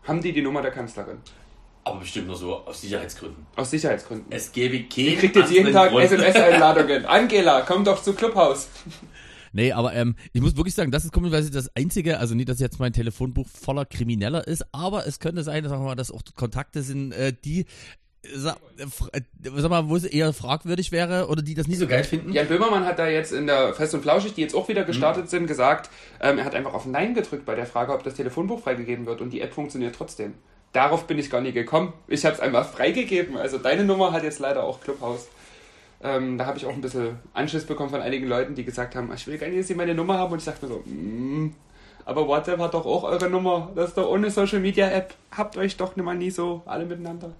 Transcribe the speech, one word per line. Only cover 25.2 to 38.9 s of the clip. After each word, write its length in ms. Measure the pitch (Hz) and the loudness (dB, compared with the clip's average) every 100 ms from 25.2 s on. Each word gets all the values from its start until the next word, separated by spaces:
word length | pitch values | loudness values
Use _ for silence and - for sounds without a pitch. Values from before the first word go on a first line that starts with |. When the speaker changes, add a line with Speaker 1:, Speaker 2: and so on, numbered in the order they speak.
| 165 | -2
Speaker 2:
Mhm. 20 | |
Speaker 1:
sind, 180 | 175 165 | -2 -2
gesagt, 420 | 135 127 156 - - - - | 2 4 2 -2 -20 -20 -2
ähm, 180 | 139 143 | 0 2
er 80 | 147 | 0
hat 100 | 123 | -4
einfach 180 | 135 | -4
auf 120 | 104 131 | -8 -4
Nein 280 | 135 214 | -2 0
gedrückt 300 | 233 - 143 | -2 -4 -6
bei 100 | 127 | -6
der 120 | 110 123 | -6 -4
Frage, 260 | 120 131 | -2 -2
ob 100 | 135 | -2
das 120 | 131 | -4
Telefonbuch 460 | 131 127 139 190 233 | -6 -6 -4 -4 -4
freigegeben 460 | 139 123 117 120 117 | -4 -4 -4 -6 -6
wird, 140 | 117 | -6
und 100 | 123 | -6
die 100 | 123 | -6
App 120 | - | -6
funktioniert 420 | - 143 131 120 | -6 -8 -4 -6
trotzdem. 400 | - - - 104 - _ _ _ | -6 -12 -8 -10 -10 _ _ _
Darauf 340 | 127 139 160 - | 2 4 2 0
bin 100 | 151 | -4
ich 100 | 147 | -2
gar 100 | 123 | -2
nicht 140 | 131 | -2
gekommen. 380 | 113 - 156 185 - - | -4 0 0 0 -8 -6
Ich 160 | 147 160 | 0 0
hab's 140 | 151 | 0
einfach 280 | 131 120 - | 0 2 0
freigegeben. 680 | - 143 262 247 185 175 127 | 0 0 0 0 0 -2 -4
Also 220 | 135 131 | -4 -2
deine 260 | 127 165 | 0 2
Nummer 260 | 202 190 180 | 2 4 2
hat 140 | 165 | 2
jetzt 160 | 151 - | -2 -4
leider 240 | 139 135 | -2 -2
auch 160 | 107 - | -2 -6
Clubhouse. 480 | - 135 120 120 - - - - - - - _ | -8 -6 -6 -8 -12 -20 -20 -20 -20 -20 -20 _
Ähm, 340 | 139 135 131 123 | -4 -2 -2 -4
da 80 | 127 | -4
hab 100 | 139 | -4
ich 100 | 135 | -8
auch 60 | |
ein 80 | 135 | -6
bisschen 360 | 131 127 117 120 - | -6 -4 -4 -6 -10
Anschiss 320 | - 147 160 | -6 -4 -4
bekommen 240 | 151 147 139 | -6 -6 -4
von 100 | 139 | -4
einigen 240 | 123 135 127 | -4 -4 -2
Leuten, 280 | 120 131 | -2 -2
die 100 | 135 | -6
gesagt 300 | 120 123 127 | -8 -8 -8